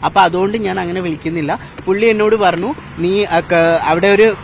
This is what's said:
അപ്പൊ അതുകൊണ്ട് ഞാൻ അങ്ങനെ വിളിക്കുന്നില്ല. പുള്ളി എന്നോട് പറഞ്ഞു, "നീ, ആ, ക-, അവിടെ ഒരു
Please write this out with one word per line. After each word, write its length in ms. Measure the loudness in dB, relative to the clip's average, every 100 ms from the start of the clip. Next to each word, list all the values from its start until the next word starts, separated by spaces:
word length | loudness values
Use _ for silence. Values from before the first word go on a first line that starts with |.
| -2
അപ്പൊ 160 | 2
അതുകൊണ്ട് 360 | 2 2 -2 -2
ഞാൻ 220 | -4 -4
അങ്ങനെ 220 | -6 -6
വിളിക്കുന്നില്ല. 580 | -6 -6 -6 -4 -4 -6 -8 -12 -4
പുള്ളി 200 | 2 2
എന്നോട് 300 | 2 2 2
പറഞ്ഞു, 400 | 2 0 -4 -8 -12 -6
"നീ, 260 | -2 0 0
ആ, 140 | -2
ക-, 420 | 0 2 4 2
അവിടെ 260 | 2 2 2
ഒരു 280 | 4 4 2